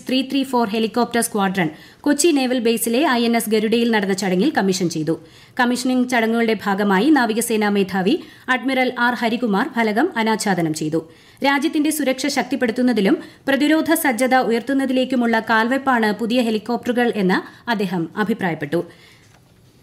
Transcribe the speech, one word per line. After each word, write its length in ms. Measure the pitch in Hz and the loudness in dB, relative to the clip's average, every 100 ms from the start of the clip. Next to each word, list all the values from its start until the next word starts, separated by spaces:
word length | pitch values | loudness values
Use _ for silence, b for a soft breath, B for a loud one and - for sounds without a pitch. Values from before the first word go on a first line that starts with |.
| - | -2
ത്രീ 140 | 262 | -2
ത്രീ 220 | 262 269 | 0 -2
ഫോർ 260 | 269 247 233 | 0 0 0
ഹെലികോപ്റ്റർ 520 | 226 220 - 233 240 | 0 -2 0 0 0
സ്ക്വാഡ്രൺ 480 | 220 214 190 190 160 B B B | -2 -2 -2 0 -2 B B B
കൊച്ചി 260 | 294 285 349 | -2 2 4
നേവൽ 320 | 294 254 262 | 4 2 0
ബേസിലെ 480 | 226 233 233 233 302 | 0 0 0 0 2
ഐ 180 | 240 233 | 2 2
എൻ 100 | 233 | 0
എസ് 140 | 214 | 0
ഗരുഡയിൽ 420 | 220 214 240 233 | 0 2 2 2
നടന്ന 220 | 220 196 | 0 0
ചടങ്ങിൽ 400 | 190 196 180 254 302 | -2 0 2 2 2
കമ്മീഷൻ 320 | 196 185 170 | 0 0 -2
ചെയ്തു. 300 | 160 156 160 B B B - | -2 -2 -4 B B B -2
കമ്മീഷനിംഗ് 500 | 247 247 262 254 247 | 0 0 0 0 0
ചടങ്ങുകളുടെ 440 | 247 220 226 226 | 0 0 0 0
ഭാഗമായി 560 | 220 214 196 208 190 254 | 0 -2 0 2 2 4
നാവികസേനാ 600 | 285 240 220 226 220 208 | 4 2 -2 -2 0 2
മേധാവി 540 | 202 190 190 185 330 B B - | 0 0 0 0 0 B B -4
അഡ്മിറൽ 440 | 254 240 262 254 247 | -2 0 0 0 0
ആർ 140 | 240 | -2
ഹരികുമാർ 560 | 240 240 233 247 196 285 233 | 0 -2 0 0 0 0 0
ഫലകം 340 | 226 208 339 240 | 0 0 0 0
അനാച്ഛാദനം 560 | 220 220 214 185 165 | 0 0 0 0 0
ചെയ്തു. 360 | 151 156 160 160 B B B 269 | -2 -2 -4 -6 B B B 0
രാജ്യത്തിന്റെ 440 | 277 294 320 302 | 0 0 0 0
സുരക്ഷ 380 | 311 262 262 294 | 0 -2 -2 -2
ശക്തിപ്പെടുത്തുന്നതിലും 920 | 277 - 262 240 220 254 214 202 302 B B - | -4 -4 -2 -2 0 0 2 2 0 B B -2
പ്രതിരോധ 460 | 269 294 320 302 | 0 2 2 2
സജ്ജത 420 | 330 302 226 254 254 | 0 0 0 2 2
ഉയർത്തുന്നതിലേക്കുമുള്ള 1040 | 233 233 226 269 269 254 254 262 233 226 | 2 0 0 -2 0 0 0 0 2 0
കാൽവെപ്പാണ് 720 | 220 226 226 269 269 240 214 | 2 0 2 0 0 2 0
പുതിയ 280 | 202 226 247 | -2 -2 0
ഹെലികോപ്റ്ററുകൾ 720 | 233 220 214 240 233 240 247 214 | 0 -2 -4 -4 -2 0 0 0
എന്ന് 540 | 185 185 - - - | 0 0 -2 -12 -6
അദ്ദേഹം 400 | 226 202 180 160 - | -4 -2 -4 -6 -4
അഭിപ്രായപ്പെട്ടു. 680 | 208 226 190 156 147 165 - B B B B B _ _ _ _ | -4 -2 -4 -4 -4 -4 -4 B B B B B _ _ _ _